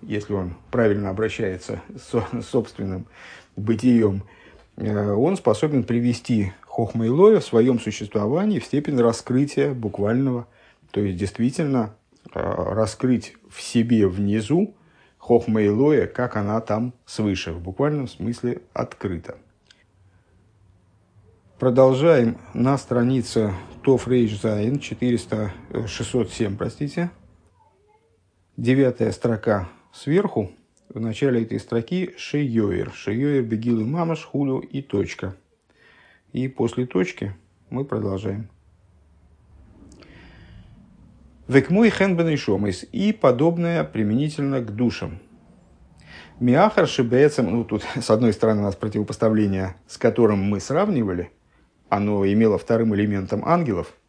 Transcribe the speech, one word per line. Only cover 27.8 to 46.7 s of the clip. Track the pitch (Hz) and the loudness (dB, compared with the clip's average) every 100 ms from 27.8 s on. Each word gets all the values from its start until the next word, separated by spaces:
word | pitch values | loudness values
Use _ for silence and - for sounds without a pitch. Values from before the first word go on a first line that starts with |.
| _ _ _ _ _ _ _ - | _ _ _ _ _ _ _ -6
Девятая | 117 131 135 120 113 | 0 4 4 2 -2
строка | 101 120 110 - 104 87 - _ | -2 -2 -2 0 0 -2 -12 _
сверху, | - - 160 208 - 95 - _ _ _ | -14 0 0 0 -4 -6 -10 _ _ _
в | - | -8
начале | 113 107 139 120 | -6 -2 0 0
этой | 113 123 | -2 -6
строки | - 117 117 180 180 - | -4 -4 -2 -4 -4 -8
Шейоэр. | - 147 147 113 101 90 - | -6 -4 0 0 0 0 -4
Шейоэр, | - - 110 143 139 | -8 -6 -2 0 0
Бегилы, | 117 110 117 117 110 | 0 -2 0 0 0
Мамаш, | 160 165 156 - | -2 -2 -4 -6
Худу | 139 143 131 | -2 -2 -2
и | 113 135 | -4 -10
«точка». | 135 101 - - 95 95 _ _ _ _ _ _ _ _ _ | -4 -4 -4 -6 -10 -10 _ _ _ _ _ _ _ _ _
И | - 131 | -6 -6
после | 131 117 - 123 | -2 -2 -2 -2
точки | - 127 - 98 98 _ _ _ | 0 -2 -4 -8 -8 _ _ _
мы | 123 139 | -8 -4
продолжаем. | 110 104 95 98 101 110 _ _ _ _ _ _ _ _ _ _ - - - - - - - - - - - - - - - - - - _ - | -4 -2 -4 -4 -6 -10 _ _ _ _ _ _ _ _ _ _ -20 -20 -20 -20 -20 -20 -20 -20 -20 -20 -20 -20 -20 -20 -20 -20 -20 -20 _ 2
Векмой | 131 135 185 226 | 2 4 4 4
хен | - 196 175 | 4 0 2
бен | 165 | 0
ишомис, | 147 - 95 104 90 - | 0 0 -2 -2 -4 -8
и | - 202 | -4 -2
подобное | - 143 120 160 170 170 170 | 2 2 4 2 0 -2 -2
применительно | - - 107 113 151 147 139 135 | -4 -2 -2 0 -2 -4 -4 -2
к | 113 104 | -4 -2
душам. | 120 98 - 82 - - _ - _ _ - - - - - - | -2 -2 -10 -12 -18 -20 _ -20 _ _ -20 -20 -20 -20 -20 -2
Миахар | 123 127 202 | 2 6 6